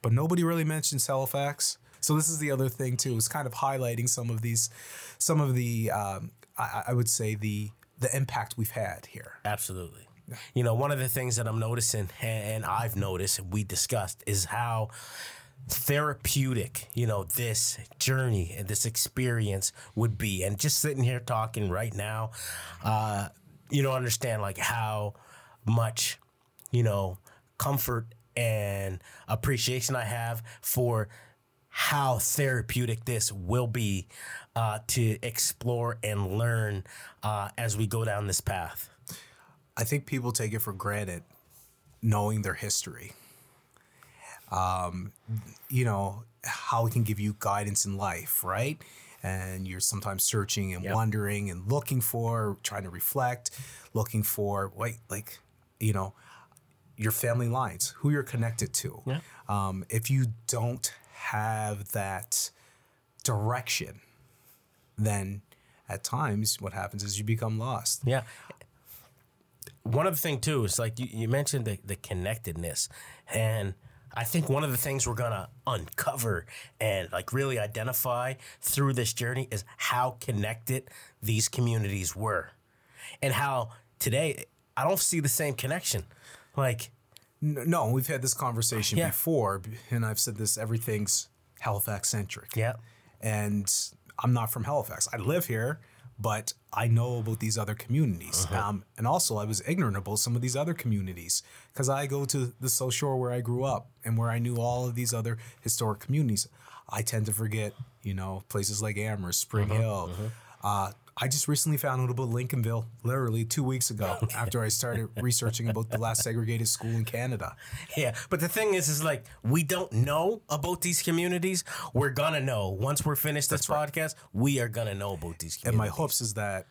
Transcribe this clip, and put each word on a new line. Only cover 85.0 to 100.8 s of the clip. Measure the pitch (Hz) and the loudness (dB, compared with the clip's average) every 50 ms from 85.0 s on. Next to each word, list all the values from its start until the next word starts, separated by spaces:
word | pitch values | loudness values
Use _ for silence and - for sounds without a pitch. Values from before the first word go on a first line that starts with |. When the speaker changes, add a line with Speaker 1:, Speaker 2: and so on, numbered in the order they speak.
| - - 175 165 | 2 2 2 2
Speaker 2:
the | 147 139 | 2 2
same | - - 160 147 127 | 0 2 0 0 -2
connection. | - - 131 156 180 - - - 98 85 - - - - - - - - _ - | -2 -2 -2 -2 -2 -2 -2 -2 -2 -2 -6 -16 -20 -20 -20 -20 -20 -20 _ -2
Like | - 135 127 117 117 - - - _ _ _ _ - _ _ _ _ - | 2 2 2 2 0 -4 -12 -14 _ _ _ _ -20 _ _ _ _ 0
Speaker 1:
N-, | 151 147 139 123 | 0 0 2 2
no, | 165 170 170 131 110 | 2 2 4 4 4
we've | 123 131 131 | 2 2 2
had | - 156 127 | 0 -2 0
this | 127 127 - | 0 0 0
conversation | - 147 123 117 117 110 - 117 110 104 - - | 0 0 -2 0 0 0 0 2 2 0 2 2
Speaker 2:
Yeah. | 165 170 - | 2 2 2
Speaker 1:
before, | - - - 165 165 143 110 98 98 98 | 2 0 2 2 4 4 4 2 0 -2
b-, | 92 110 110 113 - - | -4 -10 -12 -12 -6 -2
and | 123 117 117 | 0 0 0
I've | 110 107 - | 0 0 0
said | - - 107 | 0 -2 0
this, | 101 110 104 - | -2 0 0 0
everything's | 110 110 110 117 113 113 - 110 104 104 98 - - - - _ _ _ _ _ - | 0 0 0 0 0 0 0 0 0 0 0 0 0 -2 -4 _ _ _ _ _ -6
Halifax-centric. | - 117 104 101 - - 107 98 - - - 110 101 98 - - - - - | -4 -2 0 0 0 -2 -2 -2 -2 -2 -2 -2 -4 -4 -8 -12 -10 -6 -2
Speaker 2:
Yeah. | 113 110 120 123 - - - - - _ - _ - | 0 0 0 -2 -4 -12 -20 -20 -20 _ -20 _ -6
Speaker 1:
And | - 110 107 107 104 104 104 104 98 95 - - - - - - _ - - - | -2 0 0 0 0 0 0 0 0 0 0 0 -2 -4 -8 -18 _ -12 -6 0
I'm | - 123 123 | 2 4 4
not | 117 113 110 | 4 2 0
from | - 123 110 | -2 -4 -2
Halifax. | 139 147 143 117 - - - - - - | 0 0 0 -2 -2 -4 -4 -4 -4 -4
I | |
live | 113 92 117 160 180 170 | -2 0 0 2 2 0
here, | - 117 110 113 127 156 156 - - - - - - - | 0 0 0 0 0 -2 -4 -10 -20 -20 -20 -20 -20 -10
but | - 104 113 107 107 113 - - _ _ _ | -2 0 0 0 0 -2 -6 -8 _ _ _
I | - - 117 | -2 0 4
know | 117 117 117 117 123 123 120 | 6 6 6 6 2 0 -2
about | 107 110 113 110 | -2 -2 -2 -2
these | 110 110 107 | 0 -2 0
other | 113 107 107 107 | 0 0 -2 -4
communities. | - - - 120 151 156 123 92 85 - - - - 95 | -6 -2 0 2 4 4 4 2 -2 -4 -4 -2 -2 0
Speaker 2:
Uh-huh. | - 101 120 107 104 | 0 0 0 2 0
Speaker 1:
Um, | 104 95 - _ _ | -2 -2 -6 _ _
and | - 110 | -2 0
also, | 120 151 180 - - 113 | 2 2 2 2 0 0
I | 104 104 | 0 -2
was | 107 107 - - | 0 -2 -2 0
ignorant | - 165 185 160 113 95 | 0 0 2 2 2 0
about | 101 95 101 107 - | -2 -2 -2 0 0
some | - 120 120 | 0 2 2
of | 120 | 0
these | 123 127 123 | 0 0 0
other | 135 151 165 165 | 0 0 0 -2
communities | - | -2